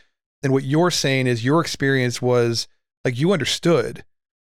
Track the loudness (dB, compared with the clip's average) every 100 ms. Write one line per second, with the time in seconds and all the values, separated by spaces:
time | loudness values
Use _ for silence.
0 | _ _ _ _ -2 -2 0 0 2 0
1 | 0 0 0 0 0 0 0 -2 0 0
2 | 0 -2 0 2 2 -2 -6 _ _ _
3 | -6 0 0 0 -2 -2 2 2 0 -8
4 | -18 _ _ _